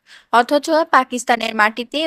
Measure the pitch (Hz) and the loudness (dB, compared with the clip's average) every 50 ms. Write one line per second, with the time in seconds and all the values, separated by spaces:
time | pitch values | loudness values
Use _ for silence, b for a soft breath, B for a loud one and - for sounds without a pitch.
0 | B B B B B B - 233 247 - 294 294 277 330 320 311 330 330 - 254 | B B B B B B 2 2 2 2 0 -2 0 0 0 0 0 2 2 0
1 | 254 - 247 247 - - 240 226 220 226 220 220 208 214 226 - 233 233 - 294 | 0 0 -4 -6 -2 -2 -2 -2 -2 -4 0 0 0 0 0 -4 -8 -8 -6 -4
2 | 320 | 0